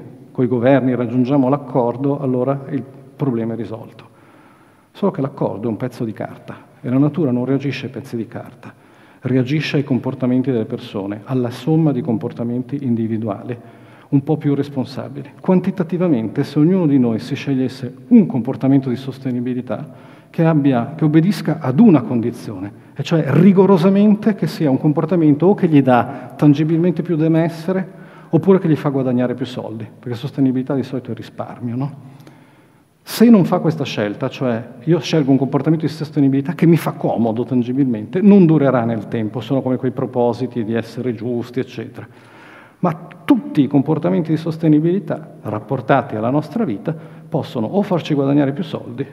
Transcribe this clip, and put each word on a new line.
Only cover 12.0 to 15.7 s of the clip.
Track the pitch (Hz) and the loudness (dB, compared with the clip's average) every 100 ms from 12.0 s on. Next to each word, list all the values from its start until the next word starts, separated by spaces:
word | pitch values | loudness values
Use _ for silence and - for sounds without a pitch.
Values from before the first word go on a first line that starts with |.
comportamenti | 120 110 117 - 120 123 123 143 131 | -2 -4 -4 -6 -6 -6 -6 -6 -2
individuali, | 113 110 113 110 98 120 113 - - - - - | -2 -2 -4 -6 -8 -8 -12 -14 -20 -20 -20 -2
un | 139 | 0
po' | 139 151 | 0 -2
più | 147 | 0
responsabili. | 139 143 139 120 - 117 139 135 - | -2 -2 -6 -8 -8 -12 -12 -16 -6
Quantitativamente, | - 185 185 | 0 2 2